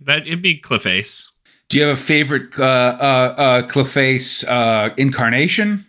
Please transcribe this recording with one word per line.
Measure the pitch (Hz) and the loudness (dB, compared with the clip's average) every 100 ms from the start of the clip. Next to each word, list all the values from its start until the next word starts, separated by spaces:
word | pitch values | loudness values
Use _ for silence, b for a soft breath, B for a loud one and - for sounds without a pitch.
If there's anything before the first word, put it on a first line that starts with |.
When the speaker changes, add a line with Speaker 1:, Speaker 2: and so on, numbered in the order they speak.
Speaker 1:
that, | 135 151 156 | -2 -2 -2
it'd | 170 | -4
be | 185 151 | -2 -2
Clayface. | - 113 101 92 - - - _ _ b - | -2 -4 -2 -2 -4 -10 -16 _ _ b -2
Speaker 2:
Do | - | 0
you | 147 | 2
have | 135 | 0
a | |
favorite, | - 151 139 143 - - | 0 0 0 -2 -4 -2
uh, | |
uh, | 131 127 123 123 139 131 127 131 | 2 4 2 0 0 2 2 2
uh, | 135 123 123 | 2 2 2
Clayface, | 143 131 143 135 127 - - - | -2 0 2 2 0 0 -2 0
uh, | 123 117 110 107 123 | 0 2 0 0 0
incarnation? | 135 135 117 123 165 196 208 202 | -2 0 0 2 0 0 -2 -4